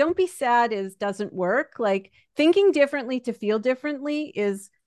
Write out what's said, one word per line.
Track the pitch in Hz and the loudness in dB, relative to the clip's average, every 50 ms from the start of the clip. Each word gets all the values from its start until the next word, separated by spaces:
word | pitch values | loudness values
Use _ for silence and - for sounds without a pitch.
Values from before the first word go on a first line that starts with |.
don't | 285 330 359 - | 0 0 2 0
be | 370 349 | -2 -2
sad | - - 277 240 240 240 240 233 220 | -2 -4 0 2 4 4 2 2 0
is, | 196 196 190 185 _ 208 202 | -4 -6 -8 -8 _ -6 -6
doesn't | 196 - 208 185 | -4 -4 -6 -8
work. | - 185 180 180 214 269 311 - _ - | -4 -2 -2 0 0 0 -2 -4 _ -4
Like, | 233 202 196 196 196 - _ _ _ _ _ | -2 0 0 -2 -2 -8 _ _ _ _ _
thinking | - 294 330 349 403 403 392 285 | 2 4 4 6 6 4 4 6
differently | 294 277 277 - 285 240 240 262 254 | 4 2 2 2 -4 -6 -4 -6 -4
to | 247 240 | -4 -6
feel | 233 - 214 202 214 220 | -8 -4 -2 -2 -2 0
differently | 214 254 254 254 - 294 294 262 277 294 294 302 302 - - | 0 -2 -2 -2 -4 -6 -6 -6 -6 -6 -4 -4 -6 -6 -6
is, | - 208 202 196 196 - - _ _ _ | -4 -2 -2 -4 -4 -10 -16 _ _ _